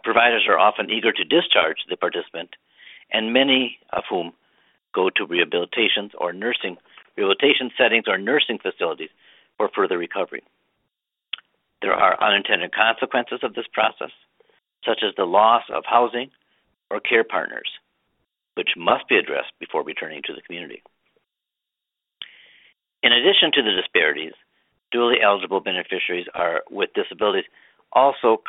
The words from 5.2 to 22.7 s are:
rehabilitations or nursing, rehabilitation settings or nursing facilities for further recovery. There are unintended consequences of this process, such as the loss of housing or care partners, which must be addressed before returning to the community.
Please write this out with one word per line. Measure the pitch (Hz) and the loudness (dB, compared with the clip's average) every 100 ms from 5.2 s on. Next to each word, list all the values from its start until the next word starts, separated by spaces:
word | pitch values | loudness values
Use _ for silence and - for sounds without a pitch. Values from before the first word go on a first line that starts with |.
| 101 | -2
rehabilitations | 87 80 87 87 - 110 - 104 - | 0 0 -2 -2 -2 0 -2 -6 -6
or | 87 | -6
nursing, | 90 113 123 95 87 _ - - - | -4 -4 -4 -6 -10 _ -20 -16 -2
rehabilitation | 98 98 143 143 127 - | 0 4 4 2 0 2
settings | 117 113 107 | 4 4 2
or | 95 | -2
nursing | 101 143 - 107 | 0 0 0 -4
facilities | 95 - 85 78 80 _ _ _ _ - | -6 -4 -4 -4 -12 _ _ _ _ -4
for | 104 | -2
further | - 92 90 | 0 0 -2
recovery. | 85 98 - 67 - _ _ _ _ _ _ _ _ - _ _ _ _ | -4 -6 -6 -8 -16 _ _ _ _ _ _ _ _ -16 _ _ _ _
There | 101 | -2
are | - 95 - | 2 2 4
unintended | 107 101 95 95 87 | 2 2 0 -2 -2
consequences | - 110 113 127 127 117 123 | 0 0 0 -2 -2 -4 -6
of | 123 | -6
this | 107 - | -8 -6
process, | - 110 - - - _ _ _ _ _ _ | -2 -2 -2 -14 -16 _ _ _ _ _ _
such | - 110 104 | -4 -2 -2
as | 98 | -2
the | |
loss | 90 98 110 117 - | 2 4 6 4 0
of | 78 - | -8 0
housing | 120 120 120 139 _ _ _ _ _ _ | 2 2 -2 -10 _ _ _ _ _ _
or | 104 | -8
care | - 113 | 2 2
partners, | 113 92 - - - - _ _ _ _ _ _ _ | 2 -2 -6 -10 -12 -14 _ _ _ _ _ _ _
which | - 87 87 | -6 -4 -2
must | 87 131 - | 0 -2 2
be | 107 | 0
addressed | 78 69 - _ | 0 -6 -6 _
before | 87 80 | -6 -6
returning | 71 76 80 76 - | -6 -10 -10 -12 -12
to | |
the | 73 | -14
community. | - 87 82 50 _ _ _ _ _ _ _ _ _ _ _ _ _ _ - - _ _ _ | -14 -14 -14 -18 _ _ _ _ _ _ _ _ _ _ _ _ _ _ -20 -20 _ _ _